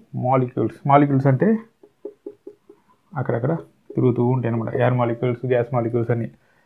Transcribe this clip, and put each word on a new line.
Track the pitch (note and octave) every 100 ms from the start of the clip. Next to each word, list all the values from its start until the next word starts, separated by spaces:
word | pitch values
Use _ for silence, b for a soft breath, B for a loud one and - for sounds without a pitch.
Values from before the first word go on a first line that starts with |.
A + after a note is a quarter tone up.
| - C3 B2
molecules. | C3+ B2 - A2+ - C#3+
Molecules | C#3 D3 C3+ C#3
అంటే | C3 F#3+ A3 - _ - _ - - - - - - _ - _ _ _ D#3+
అక్కడక్కడ | B2+ A#2+ C3 E3 - _ _ -
తిరుగుతూ | B2+ A#2+ A#2+ C3
ఉంటాయి | A#2+
అనమాట. | A#2 A2+ B2
Air | B2 B2+
molecules, | A#2+ A#2 B2+ A#2+ C3
gas | B2 A#2 B2
molecules | A2+ A#2+ A2+ A#2
అని. | A2+ - _ _